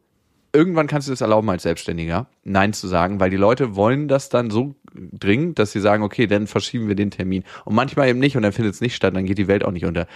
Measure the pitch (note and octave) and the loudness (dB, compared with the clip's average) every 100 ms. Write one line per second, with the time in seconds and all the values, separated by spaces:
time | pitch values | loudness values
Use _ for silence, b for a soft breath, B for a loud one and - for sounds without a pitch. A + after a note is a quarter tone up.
0 | _ _ _ _ _ D3 F3+ E3 D3 D3 | _ _ _ _ _ 4 4 2 0 -2
1 | C#3 B2+ A2 G#2+ A2 F2+ E2+ E2+ - E2+ | -4 -2 2 2 2 0 -2 -4 -4 -6
2 | E2 E2+ B2+ _ - G2 G2+ G#2 F#2+ F2+ | -2 -4 -4 _ -4 0 0 -2 -2 0
3 | F2+ G2+ F#2 F#2+ G2+ B2+ C3 G2 G#2+ C3+ | 0 0 0 2 2 2 0 2 2 2
4 | D3 C#3 - A#2+ A#2+ G#2+ C#3 - - - | 0 -2 0 -2 0 -2 -4 -8 -20 -20
5 | F2+ - G2 A2+ E3+ D3+ G#2 G#2+ G2+ G#2 | -18 -4 0 2 2 0 0 2 2 2
6 | G#2 - G#2+ G2+ G#2+ G#2+ - B2 A2 G2+ | 0 0 0 2 0 -4 -4 -6 -4 -2
7 | G2+ - F#2 F#2+ B B - G#2+ C3+ - | -2 -4 -4 -4 B B -2 0 0 2
8 | C3+ B2 C#3 C3+ G#2 G2 G#2+ F#2 A#2+ - | 2 4 2 2 0 0 -2 -2 -4 0
9 | G2 F#2 F#2+ G2+ F#2+ G2+ - F2 E2+ E2+ | 0 0 -2 0 2 2 2 -2 -4 -4
10 | E2+ | -6